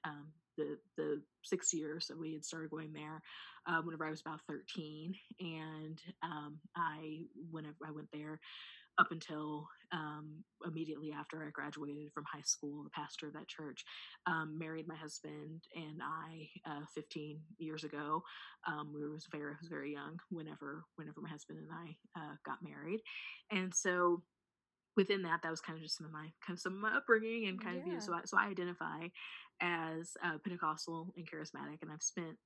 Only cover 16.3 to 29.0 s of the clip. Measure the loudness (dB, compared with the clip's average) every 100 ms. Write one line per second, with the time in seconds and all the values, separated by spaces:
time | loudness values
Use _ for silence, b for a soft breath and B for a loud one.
16.3 | -8 -12 -10 -6 -6 -4 -6 -4 -4 -4
17.3 | -6 -10 -6 -4 -2 -4 -2 2 2 B
18.3 | B B B -2 0 -2 -2 -2 -4 -4
19.3 | -4 -4 -4 -6 -4 -2 -4 -4 -8 -4
20.3 | -4 -4 -6 -6 -6 -8 -10 -8 -6 -6
21.3 | -6 -8 -10 -8 -8 -8 -10 -10 -8 -6
22.3 | -6 -4 -4 -4 -6 -2 -2 B B B
23.3 | B 0 2 4 4 6 10 10 8 4
24.3 | _ _ _ _ _ _ 8 8 8 6
25.3 | 4 4 -2 -4 -6 -2 -4 -2 -6 -8
26.3 | -8 -4 -2 0 2 4 4 10 10 10
27.3 | 2 2 2 0 -2 0 0 0 -2 4
28.3 | 6 6 2 -2 0 -2 -2